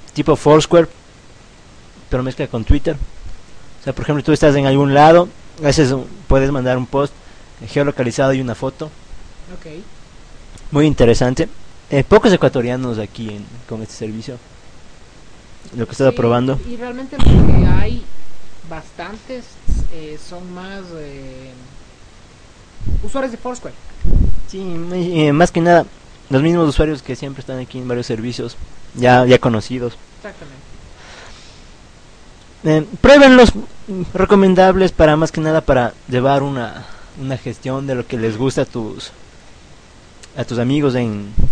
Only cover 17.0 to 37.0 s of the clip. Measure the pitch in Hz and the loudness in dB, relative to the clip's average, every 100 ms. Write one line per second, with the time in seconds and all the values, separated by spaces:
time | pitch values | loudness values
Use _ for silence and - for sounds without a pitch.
17 | 269 294 - - - - - - - 240 | -12 4 6 8 8 8 8 6 6 2
18 | - - - - - - 160 160 - - | -2 -2 0 -2 -6 -10 -12 -14 -16 -16
19 | 175 214 - 254 233 - - - - 165 | -14 -14 -14 -14 -14 -6 -2 0 0 -2
20 | 156 151 - 180 180 180 185 196 185 165 | -6 -14 -14 -14 -14 -14 -14 -16 -16 -16
21 | 147 139 135 131 131 127 127 135 - - | -16 -16 -16 -18 -20 -20 -20 -20 -20 -20
22 | - - - - - - - - - - | -20 -20 -20 -20 -20 -20 -20 -6 -2 0
23 | - 269 262 226 247 247 - - - - | 0 -2 -4 -8 -12 -12 -14 -16 -16 0
24 | - - - - - 190 190 170 170 180 | 4 6 6 4 2 -4 -6 -6 -4 -4
25 | 175 170 151 143 175 170 170 170 - - | -2 0 2 4 2 2 4 2 2 -10
26 | - - - 135 160 170 160 - 156 147 | -20 -20 -4 0 2 2 0 0 -2 -2
27 | - 123 143 139 131 131 123 131 127 120 | -8 -12 -12 -14 -12 -12 -12 -12 -8 -8
28 | 120 113 117 120 120 - - - - - | -6 -8 -8 -8 -10 -12 -16 -16 -16 -2
29 | 123 123 127 127 131 110 - 127 120 - | 4 4 6 4 4 -2 -4 -8 -8 -10
30 | - - 208 - 147 135 - - - - | -20 -20 -20 -20 -20 -20 -20 -20 -20 -20
31 | - - - - - - - - - - | -20 -20 -20 -20 -20 -20 -20 -20 -20 -20
32 | - - - - - - 160 156 151 - | -20 -20 -20 -20 -20 -8 0 0 -2 0
33 | 254 285 277 254 233 202 - - - 190 | 6 8 8 8 6 4 -10 -16 -12 -10
34 | 175 185 190 202 190 180 185 190 185 - | -8 -4 2 4 4 4 4 4 0 2
35 | 160 151 160 - 156 160 - 127 120 - | 2 2 -2 -4 -2 -2 0 0 0 -6
36 | - 123 131 139 139 135 113 - - - | -6 -2 0 0 -2 -6 -10 -12 -18 -20